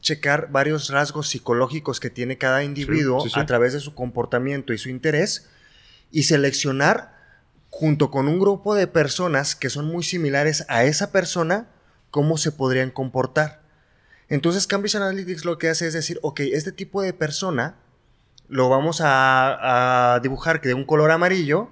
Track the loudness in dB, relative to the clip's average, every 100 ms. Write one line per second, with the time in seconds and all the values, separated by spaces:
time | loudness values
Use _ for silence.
0 | -6 -4 0 -2 0 0 0 -2 -2 0
1 | 0 -2 -6 -6 -2 0 0 -4 -6 -6
2 | -8 -6 -6 -2 0 0 -2 -6 -2 0
3 | 2 0 0 -2 0 2 2 0 -8 -10
4 | -6 -4 -2 -2 -2 -4 -4 -6 -6 -4
5 | 0 0 0 -4 -10 _ _ _ _ -20
6 | _ 0 2 4 2 0 -2 0 2 2
7 | -2 -20 _ _ _ _ _ -2 0 2
8 | 2 0 0 2 2 2 0 0 2 2
9 | 0 0 0 0 -2 -4 -6 -6 -6 -4
10 | -4 -2 0 0 0 -2 -2 2 2 2
11 | 0 0 0 -2 0 -2 -4 _ _ _
12 | _ 0 0 0 -2 -2 0 0 0 -4
13 | -4 -2 -2 0 -2 -4 _ _ _ _
14 | _ _ -6 -2 0 0 0 -2 -2 -2
15 | -2 -4 -6 -6 -6 -2 -2 -2 -2 -4
16 | -6 -6 -6 -4 -2 -2 -4 -10 -8 -4
17 | -4 -2 -4 -4 -4 -2 -4 -6 _ _
18 | _ _ _ _ -6 0 4 4 2 0
19 | 2 4 6 4 4 0 0 2 4 4
20 | 4 4 0 -2 -2 0 0 -2 2 4
21 | 6 4 4 2 2 0 -2